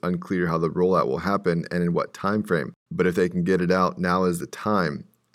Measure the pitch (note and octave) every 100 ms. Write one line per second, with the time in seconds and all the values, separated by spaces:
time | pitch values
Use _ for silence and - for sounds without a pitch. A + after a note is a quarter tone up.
0 | F2+ F2 - F#2 F2 E2 E2 F2 F2+ F2
1 | A#1+ C2 F#2+ G2+ F#2 E2+ - F2 F2 E2+
2 | - - G2 G#2+ G#2 E2+ C2+ - - F2
3 | F2+ F#2 F2+ F2+ F2 F#2 F2 F#2 F2+ -
4 | F2+ F#2 F#2 E2+ C#2 - A2 G2+ E2 C2
5 | - _ _